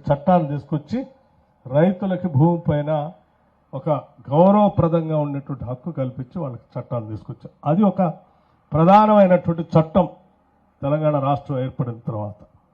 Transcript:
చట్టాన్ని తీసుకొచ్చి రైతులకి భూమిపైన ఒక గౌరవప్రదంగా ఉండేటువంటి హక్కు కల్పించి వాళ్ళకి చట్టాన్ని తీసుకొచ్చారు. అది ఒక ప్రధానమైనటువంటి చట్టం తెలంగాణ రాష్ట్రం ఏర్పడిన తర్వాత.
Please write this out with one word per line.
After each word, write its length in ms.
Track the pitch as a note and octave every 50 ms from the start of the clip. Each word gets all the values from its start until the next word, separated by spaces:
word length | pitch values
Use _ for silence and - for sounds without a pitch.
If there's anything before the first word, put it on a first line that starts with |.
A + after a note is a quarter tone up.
| - -
చట్టాన్ని 400 | F#3+ F#3 - - F3+ F3+ E3 C#3+ D3
తీసుకొచ్చి 440 | C#3+ - - E3 D3 - - G#3 B3 C4+ - - _ _ _ _ _ _ _ _ _ - B2 B2+
రైతులకి 540 | D3 E3 F#3+ F#3+ - G#3 F#3+ F#3 F3 F#3 F3+ D3 B2+
భూమిపైన 540 | D3+ E3+ F3 E3 - D3+ D3+ D3 D3 D3 D#3 D3+ C#3+ D#3+ F#3 _ _ _ _ _ _ _ _ _ _ _ - C3+
ఒక 120 | - E3 D3+ C3 - - _ - - -
గౌరవప్రదంగా 880 | C3 D#3 F3 F#3+ G3+ G#3 G#3 G3+ G3+ - F3 E3 D#3+ E3+ D#3+ D#3 D#3 D3+ D3
ఉండేటువంటి 380 | D3 C#3+ C#3 C#3 - D3 B2 - A2
హక్కు 220 | B2+ B2+ - F3+ D#3+ C#3+
కల్పించి 380 | C3 B2+ B2 - C3 - - F#3
వాళ్ళకి 240 | E3 C3+ A#2+ A2+ - _ -
చట్టాన్ని 340 | C3 A#2 - B2 A#2+ A2 G#2+
తీసుకొచ్చారు. 420 | A2 G#2+ - - - - - - _ _ - C#3+
అది 120 | D3+ F3+ A3 G3
ఒక 100 | - - F#3+ E3 D#3 - - _ _ _ _ _ _ _ _ -
ప్రధానమైనటువంటి 920 | - D3 E3 F3 F#3+ G#3 G#3+ G#3+ G#3+ G#3 G3 F#3 F3+ F3 - F3 E3+ E3 E3 - -
చట్టం 320 | E3+ D#3 D#3 - G3 F3 - - - _ _ _ _ _ _ _ _ _ _ _ _
తెలంగాణ 340 | - C#3 D3 D#3 D#3 D3+ D3 C#3+ C3+ C3+
రాష్ట్రం 320 | C#3+ C#3 - - D3 B2+ B2+
ఏర్పడిన 340 | C3 - - C#3+ A#2+ A#2 A2 - -
తర్వాత. 260 | A#2 G#2+ G#2 G2+ G2+ - - - _ _ _ _